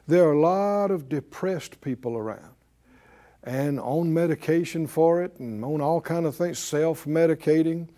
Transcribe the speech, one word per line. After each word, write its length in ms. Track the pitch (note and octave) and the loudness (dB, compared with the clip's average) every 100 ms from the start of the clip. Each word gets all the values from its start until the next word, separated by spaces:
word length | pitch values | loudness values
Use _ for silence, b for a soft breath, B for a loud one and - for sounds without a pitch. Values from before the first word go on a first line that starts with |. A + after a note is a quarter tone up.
| b | b
There 160 | F3 D#3+ | 4 6
are 40 | |
a 80 | D3 | 6
lot 500 | E3 F#3+ G3+ G3+ G3 | 2 2 0 0 0
of 180 | F3+ C3 | -2 -4
depressed 720 | C#3+ - - F#3+ E3+ - - | -8 -8 -6 -4 -4 -8 -10
people 360 | C3+ B2 A#2+ A#2 | -8 -6 -6 -6
around 340 | G#2+ G2+ - _ _ _ b b b b b b | -6 -10 -16 _ _ _ b b b b b b
and 340 | - C3 C#3+ C#3 | -6 -2 -2 -2
on 340 | A#2+ D#3 E3+ | -2 -2 0
medication 760 | E3 E3+ D3 - E3 F3 E3 D3+ | 2 0 0 0 0 0 -4 -2
for 340 | D#3+ D#3+ E3+ | 2 4 4
it 160 | F3+ - | -2 -8
and 260 | A#2+ G#2+ | -10 -8
on 160 | B2+ D3+ | -4 -2
all 200 | C#3+ E3 | 0 0
kind 260 | - E3+ D#3+ | -2 -2 -2
of 80 | |
things, 240 | - F3 - | -2 -4 -4
self-medicating 1300 | - D3+ D#3+ D#3 D3 D#3+ E3 D#3 D3+ D#3+ E3 E3+ E3 | -4 0 0 -2 -2 2 2 2 2 4 2 -2 -8